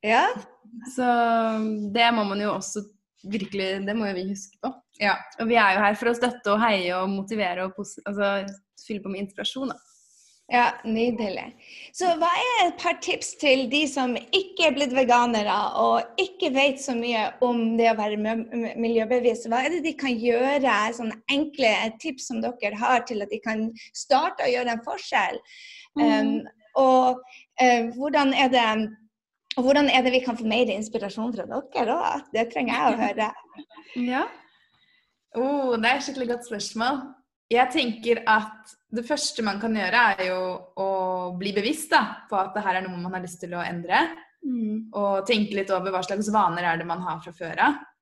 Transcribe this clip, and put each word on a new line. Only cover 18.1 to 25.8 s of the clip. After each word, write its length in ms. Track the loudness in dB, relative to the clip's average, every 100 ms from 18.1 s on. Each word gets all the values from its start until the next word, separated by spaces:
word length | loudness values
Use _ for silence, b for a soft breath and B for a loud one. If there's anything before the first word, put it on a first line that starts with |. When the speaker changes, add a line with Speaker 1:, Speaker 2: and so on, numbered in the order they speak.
| -2
Speaker 1:
mø-, 320 | -2 -4 -4
mø-, 220 | -6 -6 -4
miljøbevisst? 680 | 0 0 2 2 2 0 -2
Hva 160 | -2
er 60 | 0
det 140 | -2
de 100 | -4
kan 160 | -4 -2
gjøre, 800 | 0 2 2 2 2 2 2 0
sånne 300 | -2 -6 -8 -2
enkle 680 | -2 -2 2 2 2 -2 -4
tips 280 | -10 -10 -8
som 160 | -6
dere 320 | -6 -4 -6 -2
har 240 | 2 2 0
til 160 | -8
at 80 | -6
de 100 | -8
kan 300 | -6 -4 -6 -8 B
starte 460 | -16 0 2 2 -2
å 80 | 0
gjøre 200 | 0 -2
en 120 | -4
forskjell? 540 | -6 -10 -2 0 0 -4 _ B B B